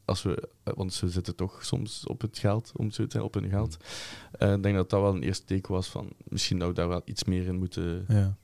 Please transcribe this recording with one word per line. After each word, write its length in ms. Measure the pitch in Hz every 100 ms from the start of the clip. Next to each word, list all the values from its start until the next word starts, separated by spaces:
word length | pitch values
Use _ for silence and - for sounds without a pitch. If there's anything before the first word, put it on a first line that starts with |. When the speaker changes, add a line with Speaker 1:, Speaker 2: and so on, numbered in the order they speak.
| -
Speaker 1:
als 180 | 98
we, 260 | - - - _
eh, 100 | - -
want 180 | 95
ze 160 | - 92
zitten 260 | 90 92 90
toch 300 | 95 - -
soms 420 | - 107 - -
op 140 | -
het 160 | 107 -
geld, 340 | 104 107 - -
om 100 | 107
het 100 | 107
zo 80 |
te 80 | 107
zeggen, 180 | 113 104 104
op 60 |
hun 80 | 98
geld. 280 | 98 107 80 - - - - -
Speaker 2:
Hmm. 160 | - 101
Speaker 1:
Eh, 60 | 101
ik 80 |
denk 120 | 98 98
dat 140 | 92
dat 120 | 101
wel 120 | 101 95
een 80 |
eerste 220 | 73 95 -
teken 260 | 95 -
was 140 | 95 92
van 260 | - - -
misschien 360 | - - - 92
dat 80 | 87
we 60 |
daar 140 | 87 87
wel 140 | 87 -
iets 180 | -
meer 220 | - 92 90
in 100 | 90
moeten 480 | 92 - 87 85 95
Speaker 3:
Ja. 280 | 107 98 98